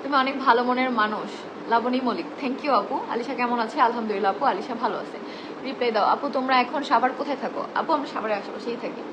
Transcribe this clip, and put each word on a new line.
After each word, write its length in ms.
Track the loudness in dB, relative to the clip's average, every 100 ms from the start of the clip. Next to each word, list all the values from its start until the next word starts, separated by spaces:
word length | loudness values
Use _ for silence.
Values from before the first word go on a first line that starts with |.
তুমি 120 | 2 2
অনেক 240 | 2 0
ভালো 240 | 4 4
মনের 280 | 4 2 2
মানুষ। 380 | 2 2 0 -6 -8 -12 -12 2
লাবণী 300 | 2 4 0
মল্লিক, 220 | 0 -2 -4 -6
thank 200 | -6 -4
you 80 | 2
আপু। 280 | 2 2 -4 -2
আলিশা 240 | -4 -4
কেমন 260 | -2 0 0
আছে? 220 | -2 4
আলহামদুলিল্লাহ 500 | 4 4 -2 0 0
আপু, 140 | 2 2
আলিশা 300 | 0 -4 -4
ভালো 220 | -2 -4
আছে। 200 | -6 -10 -12 -12 -12 -10
রিপ্লাই 280 | -8 -2 2
দাও 140 | 4 4
আপু, 240 | 2 2
তোমরা 260 | -2 2 4
এখন 240 | 4 0
সাভার 260 | 2 4 4 0
কোথায় 200 | -4 -2
থাকো? 220 | -4 -4 -4 -4
আপু, 180 | 0
আমরা 140 | 0 0
সাভারের 240 | -4 -2 -2
আশেপাশেই 400 | -4 -8 -6 -6
থাকি। 220 | -6 -8 -10